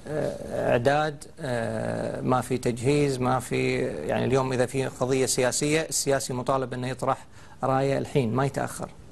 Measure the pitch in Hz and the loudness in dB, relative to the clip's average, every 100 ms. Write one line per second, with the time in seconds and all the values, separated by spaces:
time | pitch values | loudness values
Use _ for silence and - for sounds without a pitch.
0 | - 147 139 - - 120 120 127 120 147 | -8 -4 -4 -4 -6 -2 2 4 4 4
1 | 156 143 - - 156 120 113 113 113 113 | 2 -4 -12 -10 -4 -2 -2 -2 -2 -2
2 | 113 120 131 127 123 127 127 120 117 147 | -4 -2 2 2 2 0 0 0 2 4
3 | 143 131 127 127 123 131 127 127 127 - | 2 2 0 0 0 0 0 0 -2 -4
4 | 76 117 120 135 131 127 123 135 131 - | -2 0 2 2 2 2 0 0 -4 -2
5 | 127 135 127 - 127 117 147 156 156 - | 0 2 2 2 2 2 2 0 0 -2
6 | - 135 - 127 127 135 127 127 127 131 | 2 0 0 -2 0 0 0 -4 -6 -2
7 | 131 131 - - - - 127 131 139 135 | -2 -2 -6 -20 -20 -4 2 2 2 0
8 | 127 147 120 120 139 131 123 - - - | 0 2 2 2 0 0 -4 -6 -10 -12
9 | - | -18